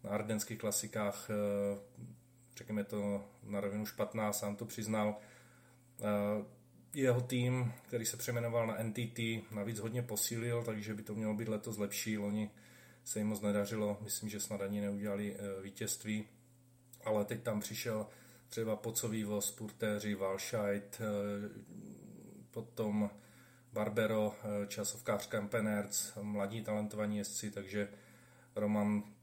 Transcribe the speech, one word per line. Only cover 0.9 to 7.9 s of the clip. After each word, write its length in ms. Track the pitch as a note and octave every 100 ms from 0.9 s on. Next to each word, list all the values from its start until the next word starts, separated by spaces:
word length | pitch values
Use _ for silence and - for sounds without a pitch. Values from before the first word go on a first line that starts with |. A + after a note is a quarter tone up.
| A2 G2+ - -
eh, 500 | G#2+ G#2 G2+ G2+ G2+ - - A#2 - - - - -
řekněme 280 | - G#2+
to 400 | G2 G#2+ G2+ G2+ - -
na 180 | G#2+ G2+
rovinu, 260 | G2 G#2 G#2+
špatná, 460 | - G#2 A2+ G#2+
sám 240 | G2+ G2+ G2+
to 80 |
přiznal. 520 | A2 - A2 A2 G#2 G#2 - - - - - - - -
Eh, 440 | G#2+ G#2 G2+ G#2+ G#2 - - - -
jeho 260 | C#3+ C3 B2
tým, 520 | B2 B2+ B2 B2+ A#2+ -
který 240 | -